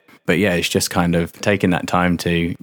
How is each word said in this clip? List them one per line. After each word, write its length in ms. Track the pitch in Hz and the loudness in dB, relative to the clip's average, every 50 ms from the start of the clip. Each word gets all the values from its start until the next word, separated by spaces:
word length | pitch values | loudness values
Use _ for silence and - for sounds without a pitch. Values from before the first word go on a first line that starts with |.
| - _ - _ _ | -8 _ -20 _ _
But 120 | - 87 78 | -2 0 2
yeah, 160 | 101 101 87 | 2 2 0
it's 160 | - 135 - | 0 -2 -2
just 200 | - 95 - - | -2 -2 -2 -2
kind 240 | - 95 87 87 85 | -2 0 0 2 2
of 180 | 85 85 - - - | 0 0 -2 -6 -6
taking 300 | - 107 101 95 - 92 | -2 -2 0 2 2 0
that 160 | 90 73 - - | 0 0 -2 -2
time 280 | - 90 90 90 87 82 | 0 2 2 2 0 0
to 360 | - 87 85 85 85 87 90 - | 0 0 0 0 0 -2 -4 -6